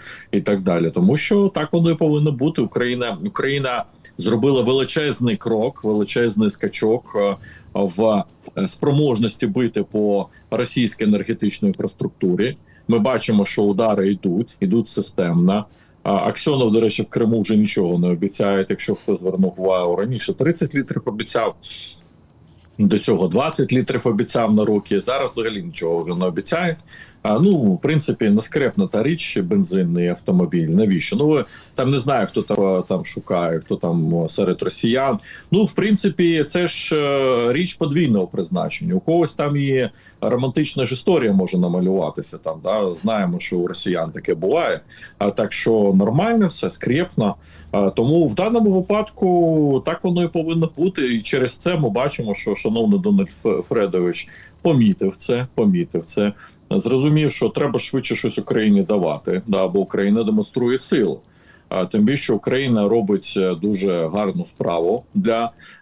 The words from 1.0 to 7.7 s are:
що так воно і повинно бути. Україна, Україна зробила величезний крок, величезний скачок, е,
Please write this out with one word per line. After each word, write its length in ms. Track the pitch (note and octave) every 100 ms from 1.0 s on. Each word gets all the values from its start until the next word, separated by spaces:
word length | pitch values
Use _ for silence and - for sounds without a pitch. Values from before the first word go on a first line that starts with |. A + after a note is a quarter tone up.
| F#2 D3
що 300 | - G3+ G3
так 260 | E3 D3+
воно 180 | F3 E3
і 40 | D#3+
повинно 360 | D#3 D3 D3+
бути. 300 | B2+ D3 D#3
Україна, 560 | A2 - B2 B2 A#2+ G#2+ B2+
Україна 580 | - C3+ C#3+ C3 A#2+ - - - -
зробила 440 | F2 A#2 C3 C3+
величезний 760 | A#2 C3+ C3 D#3+ D3 B2 A#2+ G#2
крок, 460 | A#2 A2 G#2+ -
величезний 640 | G#2+ G#2 G2+ B2 A#2 G2+ G#2+
скачок, 680 | - G#2 - A2 A#2+ - G#2+
е, 200 | G2+ G2 - - -